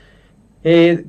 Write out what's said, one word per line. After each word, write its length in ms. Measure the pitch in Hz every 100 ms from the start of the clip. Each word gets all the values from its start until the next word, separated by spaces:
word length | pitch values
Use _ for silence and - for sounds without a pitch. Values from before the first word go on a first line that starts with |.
| _ _ _ _ _ _
Eh, 420 | 160 170 170 165